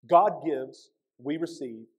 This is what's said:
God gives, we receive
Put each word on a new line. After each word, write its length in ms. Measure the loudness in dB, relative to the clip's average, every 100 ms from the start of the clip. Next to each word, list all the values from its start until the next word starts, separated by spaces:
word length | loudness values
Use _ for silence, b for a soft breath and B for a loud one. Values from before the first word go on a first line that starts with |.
| 6
God 340 | 4 4 0 -6
gives, 460 | -6 -8 -14 _ _ _ _
we 200 | -8 -6
receive 480 | -8 -10 -14 -14 -20